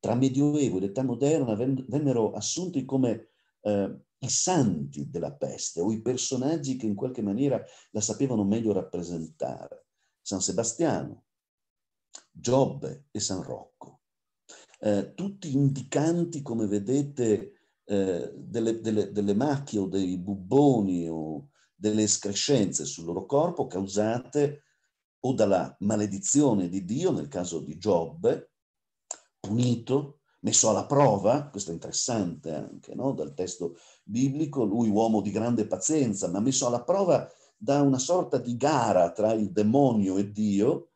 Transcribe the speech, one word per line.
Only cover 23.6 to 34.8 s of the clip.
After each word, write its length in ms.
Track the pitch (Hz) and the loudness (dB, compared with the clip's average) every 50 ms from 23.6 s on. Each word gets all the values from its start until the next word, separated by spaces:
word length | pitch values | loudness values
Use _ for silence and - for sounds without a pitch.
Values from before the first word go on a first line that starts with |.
| 135 | -6
causate 960 | - - 95 98 98 98 104 104 110 113 123 127 - - 147 143 143 143 - _ _ _ _ _ _ _ _ _ _ _ _ | -4 -4 -6 -6 -4 0 0 0 0 0 -2 -6 -4 0 0 0 0 0 -6 _ _ _ _ _ _ _ _ _ _ _ _
o 120 | - 127 131 | -4 -4 2
dalla 420 | 104 110 101 98 90 78 - - _ | 2 4 4 4 2 2 -2 -6 _
maledizione 880 | 92 101 110 107 104 104 90 98 95 - - 139 147 135 110 98 92 85 | -2 0 0 0 0 -2 -2 -6 -4 0 2 4 4 4 4 2 0 -2
di 160 | 87 95 95 | -4 -6 -4
Dio, 260 | 87 110 139 175 190 | -4 -4 0 0 0
nel 180 | 131 90 73 71 | 0 0 -4 -6
caso 320 | - 92 87 85 85 80 | -6 -6 -6 -4 -6 -6
di 180 | - - 78 85 | -6 -8 -12 -4
Giobbe, 760 | 95 104 95 85 82 80 80 82 90 113 147 - - _ _ _ _ _ _ _ _ _ _ _ _ _ - - _ _ _ _ | 0 2 2 2 2 -2 -8 0 0 0 0 0 -4 _ _ _ _ _ _ _ _ _ _ _ _ _ -18 -18 _ _ _ _
punito, 800 | - 95 104 117 123 123 120 113 113 - 127 143 147 143 - _ _ _ _ _ | -6 -2 0 0 2 2 0 -2 -2 -2 -2 -2 -2 -4 -14 _ _ _ _ _
messo 280 | - 104 107 - - 113 | -6 0 2 4 4 4
alla 180 | 107 92 85 | 2 2 0
prova, 600 | - 147 139 147 127 107 98 98 104 123 147 143 143 | 2 4 6 6 6 6 4 4 2 2 2 0 -6
questo 220 | - 98 101 - | -10 -10 -8 -8
è 40 | 85 | -10
interessante 800 | 82 - - - - - - 123 110 98 87 80 76 - 80 78 | -10 -10 -8 -6 -4 -4 -2 0 0 0 -2 -4 -8 -8 -8 -8
anche, 420 | 71 57 - - - _ - - | -8 -8 -10 -14 -18 _ -14 -10
no? 180 | - 120 139 127 | -4 -4 -4 -2
Dal 220 | 82 - 73 71 | -4 -6 -8 -4
testo 420 | - 90 92 - - 90 82 85 - - _ - _ _ | -6 -6 -6 -6 -6 -8 -8 -8 -10 -20 _ -20 _ _
biblico, 600 | - 104 117 131 139 135 147 160 143 143 139 120 | -6 -2 0 0 0 0 -2 -4 -4 0 -2 0
lui 240 | 104 - 117 | 0 0 0